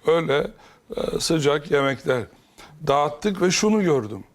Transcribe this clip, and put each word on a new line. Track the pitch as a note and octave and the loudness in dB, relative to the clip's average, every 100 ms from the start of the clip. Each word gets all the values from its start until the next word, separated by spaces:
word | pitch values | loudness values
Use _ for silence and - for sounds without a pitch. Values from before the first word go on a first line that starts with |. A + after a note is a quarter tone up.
| - | 0
Öyle, | E3 D#3+ C#3 - - - - - - | 0 2 0 -2 -10 -20 -20 -10 -6
e, | - - | -4 -4
sıcak | - D#3+ C#3+ D3 - | -2 0 2 0 0
yemekler | C#3+ C#3 C3 D3 B2+ G2 - _ - - - D3 | 0 0 -2 -2 -2 -4 -16 _ -20 -20 -6 0
dağıttık | C#3+ D3 - G#3+ F#3 | 0 0 -2 -4 0
ve | F3+ | 0
şunu | E3+ G#3 A3 | 2 2 2
gördüm. | F3+ C#3 G#2 G2+ - | 2 0 -2 -10 -14